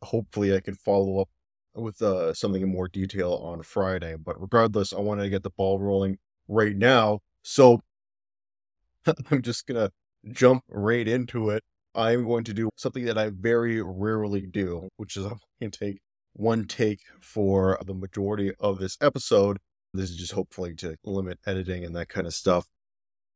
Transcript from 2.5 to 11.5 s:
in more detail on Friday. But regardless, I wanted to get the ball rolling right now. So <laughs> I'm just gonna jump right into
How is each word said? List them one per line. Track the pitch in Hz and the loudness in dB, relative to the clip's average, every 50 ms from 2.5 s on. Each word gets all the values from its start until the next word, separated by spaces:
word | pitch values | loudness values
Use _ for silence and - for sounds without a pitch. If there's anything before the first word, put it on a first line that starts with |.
| 95 92 | -2 0
in | 95 95 | 0 -2
more | 92 92 92 90 | -2 -2 -4 -6
detail | - 95 95 95 - 98 90 87 87 | -4 -4 -6 -4 -2 -2 -2 -2 -2
on | - 71 85 85 82 | -4 -4 -8 -10 -12
Friday. | 80 - - - 95 95 95 87 87 82 80 | -12 -6 -2 -2 0 0 -2 -4 -4 -8 -10
But | 78 78 87 85 - | -10 -10 -10 -10 -10
regardless, | 95 98 120 117 113 110 101 104 95 - 90 | -6 2 4 4 4 4 2 0 -2 -2 -4
I | 98 | -4
wanted | 101 104 104 101 101 | -4 -2 -2 -2 -2
to | 98 | -2
get | 98 95 | -2 -4
the | - 95 | -4 -6
ball | - - 95 95 98 98 | -4 -2 0 0 2 0
rolling | 98 101 98 98 98 95 95 - _ _ _ _ _ - | 0 0 2 2 2 0 -2 -6 _ _ _ _ _ -2
right | 104 110 107 107 101 | 2 2 2 2 2
now. | 98 117 127 135 117 110 104 107 104 _ _ _ _ | 4 4 6 6 6 4 4 0 -2 _ _ _ _
So | - - - 143 131 123 117 - - _ _ _ _ _ _ _ _ _ _ _ _ _ _ _ _ _ _ _ _ _ _ _ - | -14 -4 6 10 10 10 10 8 2 _ _ _ _ _ _ _ _ _ _ _ _ _ _ _ _ _ _ _ _ _ _ _ 0
<laughs> | 165 151 - 123 - | 0 0 0 0 0
I'm | 147 131 | 0 0
just | 120 120 117 - - | 0 -2 -6 -6 -6
gonna | - 123 117 104 95 _ _ _ _ _ _ - 107 | -4 0 0 0 0 _ _ _ _ _ _ -20 -12
jump | 123 - 123 123 127 127 _ - | 0 6 6 8 6 6 _ -8
right | - 104 101 110 117 120 110 | -6 -4 0 0 0 0 0
into | 110 120 127 123 - - 117 110 104 | 0 0 -2 -2 -4 -6 -4 -2 -2